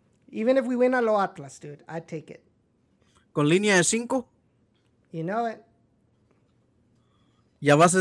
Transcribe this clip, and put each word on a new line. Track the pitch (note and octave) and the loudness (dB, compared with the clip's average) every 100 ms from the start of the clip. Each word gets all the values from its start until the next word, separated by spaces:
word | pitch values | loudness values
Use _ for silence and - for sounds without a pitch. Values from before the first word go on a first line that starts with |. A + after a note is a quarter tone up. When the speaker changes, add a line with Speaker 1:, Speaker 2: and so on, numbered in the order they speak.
| _ _ _ | _ _ _
Speaker 1:
Even | G#3+ A3 C4 | -6 0 0
if | A#3+ | 0
we | B3 | 0
win | B3+ | 0
a | B3+ | 0
lo | A3+ G#3 | 0 0
Atlas, | F#3 - C3+ - | -2 -6 -20 -18
dude, | D3 D3 - | -20 -20 -14
I'd | E3 D#3+ | -14 -12
take | D#3+ D#3+ | -14 -14
it. | - _ _ _ _ _ _ _ _ _ | -20 _ _ _ _ _ _ _ _ _
Speaker 2:
Con | - D3 | -2 2
línea | F3+ G#3 F#3 | 2 4 2
de | |
cinco? | E3 A3+ A#3+ C4 - _ _ _ _ _ _ _ _ | 2 -2 -4 -6 -6 _ _ _ _ _ _ _ _
Speaker 1:
You | E3 | -10
know | E3 A3 A#3 | -6 -6 -6
it. | - _ _ _ _ _ _ _ _ _ _ _ _ _ _ _ _ _ _ _ - | -10 _ _ _ _ _ _ _ _ _ _ _ _ _ _ _ _ _ _ _ -6
Speaker 2:
¿Y | C#3+ | 2
a | D3 | 6
base | F3 F#3 | 6 4